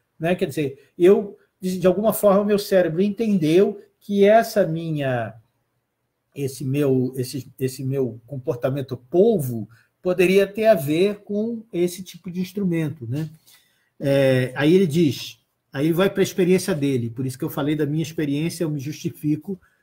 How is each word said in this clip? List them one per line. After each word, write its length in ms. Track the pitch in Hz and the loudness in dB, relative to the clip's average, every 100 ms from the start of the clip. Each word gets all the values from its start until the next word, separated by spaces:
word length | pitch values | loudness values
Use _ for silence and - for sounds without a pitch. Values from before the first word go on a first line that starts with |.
| _ - | _ -6
né? 180 | 165 180 | -4 -2
Quer 100 | 180 | -2
dizer, 460 | 147 139 - _ - | -4 -6 -8 _ 4
eu, 420 | 175 220 202 - _ _ | 6 6 2 -12 _ _
de, 200 | 185 185 | -6 0
de 80 | 185 | 2
alguma 260 | 180 220 | 2 0
forma, 280 | 190 208 196 | 2 4 4
o 40 | 208 | 2
meu 140 | 202 | 0
cérebro 420 | - 190 175 160 | 2 2 2 0
entendeu 800 | 208 202 226 202 151 170 220 - - _ | -2 -2 0 0 4 4 2 -2 -14 _
que 240 | - 202 | -4 4
essa 420 | 196 226 226 208 170 | 6 6 4 0 0
minha, 680 | 160 165 147 135 123 110 - _ _ _ _ _ _ _ _ _ - | -2 -4 -4 -2 -2 -6 -12 _ _ _ _ _ _ _ _ _ -8
esse 280 | 135 - | -8 -6
meu, 500 | 135 139 143 131 127 - | -4 0 2 2 0 -4
esse, 340 | 123 135 - - | -6 -8 -12 -6
esse 240 | 131 131 | -6 -4
meu 380 | 131 139 123 113 - | -4 -2 -4 -6 -14
comportamento 680 | 139 160 120 135 139 127 123 | -10 -6 -4 -4 -4 -6 -12
polvo 720 | _ 175 226 202 131 117 101 _ _ _ | _ 2 4 2 -2 -6 -10 _ _ _
poderia 420 | 180 180 180 190 196 | -2 2 4 4 2
ter 220 | 220 220 | 2 2
a 80 | 190 | 2
ver 480 | 143 160 202 202 - | 2 0 0 -2 -6
com 380 | 208 226 226 - | -4 -4 -6 -6
esse 300 | 175 180 180 | -2 -2 -4
tipo 260 | 190 - 190 | -16 -16 -10
de 100 | 175 | -6
instrumento, 680 | 180 208 190 165 151 - 117 | -6 -4 -2 -2 -4 -6 -8
né? 200 | 139 160 - _ _ _ _ _ - | -6 -8 -12 _ _ _ _ _ -6
É, 480 | 143 139 135 131 127 139 | 0 2 4 2 0 0
aí 180 | 147 | 4
ele 140 | 185 185 | 4 4
diz, 520 | 156 156 - - - _ _ _ | 2 2 0 -10 -18 _ _ _
aí 140 | 139 156 | -4 -2
ele 80 | |
vai 160 | 165 202 | 0 0
pra 140 | 196 | 0
experiência 500 | 180 - 175 185 185 | -2 0 2 2 0
dele, 360 | 165 139 131 117 | -2 -2 -2 -4
por 140 | 113 | -6
isso 140 | 131 - | -8 -6
que 80 | 156 | -8
eu 60 | |
falei 240 | 151 143 151 | -4 -2 -2
da 100 | 143 | -2
minha 160 | 151 | -2
experiência, 600 | 160 - 147 143 165 170 | -4 -4 -4 -2 -4 -4
eu 60 | 165 | -6
me 80 | 147 | -6
justifico 840 | 131 151 - - 151 151 202 190 _ _ | -8 -8 -10 -6 -4 -4 -6 -12 _ _